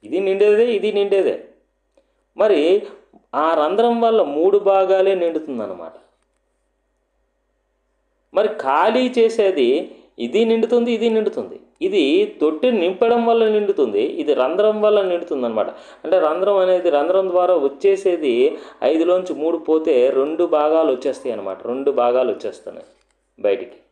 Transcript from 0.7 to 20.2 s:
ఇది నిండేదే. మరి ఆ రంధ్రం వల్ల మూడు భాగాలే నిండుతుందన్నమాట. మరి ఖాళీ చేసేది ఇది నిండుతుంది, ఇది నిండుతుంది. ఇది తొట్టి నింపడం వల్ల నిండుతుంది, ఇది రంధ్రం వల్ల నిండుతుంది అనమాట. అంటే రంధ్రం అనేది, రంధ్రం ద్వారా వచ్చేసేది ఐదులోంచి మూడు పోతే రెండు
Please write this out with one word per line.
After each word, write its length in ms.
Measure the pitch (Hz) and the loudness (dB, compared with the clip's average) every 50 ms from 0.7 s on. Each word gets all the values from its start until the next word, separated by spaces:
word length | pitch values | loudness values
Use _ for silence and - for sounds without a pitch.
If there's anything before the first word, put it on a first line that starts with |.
| 233 | 0
ఇది 180 | 202 180 214 | -2 -2 -2
నిండేదే. 560 | 202 202 202 202 202 196 185 135 92 - - - _ _ _ _ _ _ _ _ _ _ _ _ _ _ _ _ _ 165 | 0 0 0 0 2 0 2 0 -2 -4 -8 -18 _ _ _ _ _ _ _ _ _ _ _ _ _ _ _ _ _ 0
మరి 500 | 190 214 202 151 147 165 185 208 - - - - _ _ _ - _ _ - | 2 2 2 2 4 2 2 0 0 -6 -18 -20 _ _ _ -20 _ _ -4
ఆ 300 | 131 151 160 165 156 147 | -2 0 0 0 0 0
రంధ్రం 360 | 151 180 220 226 240 233 233 | 0 0 0 0 0 0 0
వల్ల 200 | 233 226 226 220 | 0 2 2 2
మూడు 360 | 180 143 143 147 165 190 196 202 | 0 0 -2 0 2 2 2 2
భాగాలే 580 | 196 196 196 190 190 185 190 190 190 196 196 | 2 2 2 2 2 2 2 2 2 2 0
నిండుతుందన్నమాట. 760 | 185 175 170 165 156 156 151 135 120 107 98 95 87 85 80 - - _ _ _ _ _ _ _ _ _ _ _ _ _ _ _ _ _ _ _ _ _ _ _ _ _ _ _ _ _ _ _ _ _ _ _ _ _ _ _ _ _ _ _ _ _ _ - | 0 -2 -2 -4 -4 -8 -8 -10 -10 -8 -10 -10 -14 -16 -18 -20 -20 _ _ _ _ _ _ _ _ _ _ _ _ _ _ _ _ _ _ _ _ _ _ _ _ _ _ _ _ _ _ _ _ _ _ _ _ _ _ _ _ _ _ _ _ _ _ -2
మరి 140 | - 208 - | -2 -2 -2
ఖాళీ 680 | - - - 135 135 151 170 208 226 254 254 254 254 240 | -2 -4 -4 0 0 2 2 2 2 0 0 0 2 2
చేసేది 760 | 226 226 226 226 214 190 185 147 127 117 131 156 - - - - - _ _ - | 2 2 2 0 0 0 2 2 2 2 2 0 -2 -6 -14 -20 -20 _ _ -10
ఇది 260 | 117 120 - 202 233 | -8 -2 0 0 2
నిండుతుంది, 460 | 226 226 226 226 226 240 240 233 240 | 2 2 0 0 0 0 0 0 0
ఇది 180 | 240 220 220 233 | -2 0 0 0
నిండుతుంది. 500 | 220 220 214 196 - - 113 95 - - _ _ _ _ | 0 0 -2 -2 -4 -6 -10 -10 -12 -18 _ _ _ _
ఇది 560 | 156 165 190 202 147 135 151 185 208 208 - - | -4 -2 0 2 2 2 2 2 0 0 -2 -2
తొట్టి 300 | 151 151 156 156 - 254 | -2 -2 0 0 0 0
నింపడం 540 | 240 214 165 175 185 185 247 226 233 240 233 | 2 2 0 -2 0 0 2 2 2 2 2
వల్ల 220 | 233 233 233 226 220 | 2 2 2 2 2
నిండుతుంది, 540 | 214 214 208 202 196 - 143 117 104 101 | 2 0 0 0 0 0 0 0 0 0
ఇది 320 | 113 151 - - 151 143 143 | -2 -2 -4 -6 -2 0 0
రంధ్రం 480 | 117 127 131 165 185 208 214 214 214 | 2 2 0 0 2 2 2 2 2
వల్ల 200 | 208 214 208 208 | 2 2 2 2
నిండుతుంది 440 | 196 185 175 175 170 - 160 139 123 | 0 0 -2 -4 -4 -6 -6 -4 -4
అనమాట. 240 | 117 113 110 101 - - - - - - - _ | -4 -2 -2 -4 -4 -6 -14 -20 -20 -20 -16 _
అంటే 160 | 151 165 185 | 0 0 2
రంధ్రం 380 | 160 151 156 175 185 202 202 196 | 2 2 0 0 0 0 2 2
అనేది, 320 | 185 185 185 180 175 170 | 2 2 0 0 0 2
రంధ్రం 400 | 151 143 147 165 185 190 190 190 | 0 0 0 2 0 0 0 0
ద్వారా 260 | 175 180 180 180 185 | 0 0 2 2 2
వచ్చేసేది 1000 | 165 139 139 139 - - 196 196 190 196 190 175 165 156 139 117 117 127 147 156 - - - - _ - | 2 0 -2 -4 0 0 0 0 2 0 -2 -2 0 0 -2 2 2 2 0 0 -4 -14 -18 -14 _ -2
ఐదులోంచి 500 | 127 156 160 165 170 180 185 180 180 160 | 0 0 2 2 2 0 0 0 -4 -8
మూడు 240 | 135 151 165 170 165 | -4 -4 -4 -4 -4
పోతే 520 | 160 - 156 160 156 160 151 127 120 135 | -2 0 0 0 2 2 2 2 2 2
రెండు 340 | 139 135 | 2 0